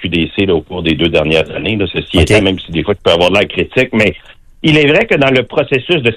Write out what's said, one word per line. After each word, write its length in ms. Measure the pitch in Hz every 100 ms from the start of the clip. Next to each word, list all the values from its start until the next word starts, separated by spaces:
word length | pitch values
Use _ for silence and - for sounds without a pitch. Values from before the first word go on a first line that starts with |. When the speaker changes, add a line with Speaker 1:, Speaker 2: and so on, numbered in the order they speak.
Speaker 1:
Q 60 | 90
D 220 | 85 78 -
C, 100 | 95
là, 80 |
au 80 | 82
cours 200 | - 90
des 120 | 82 76
deux 120 | 82
dernières 400 | 80 76 80 78
années. 240 | 71 85 107
Là, 100 | 92
ceci 240 | 80 - -
Speaker 2:
Ok. 40 |
Speaker 1:
étant, 200 | 85 104
même 160 | 95 92
si 140 | -
des 100 | 80
fois, 120 | 78 101
tu 60 |
peux 80 | 95
avoir 180 | 85 87
de 80 | 101
l'air 80 | 95
critique, 440 | - 82 127 127
mais 220 | - 101 - - - - -
il 120 | 160 151
est 100 | 143
vrai 180 | 170 226
que 80 |
dans 160 | 165 139
le 140 | 127
processus 580 | 110 156 131 123 - 170
de 100 | 117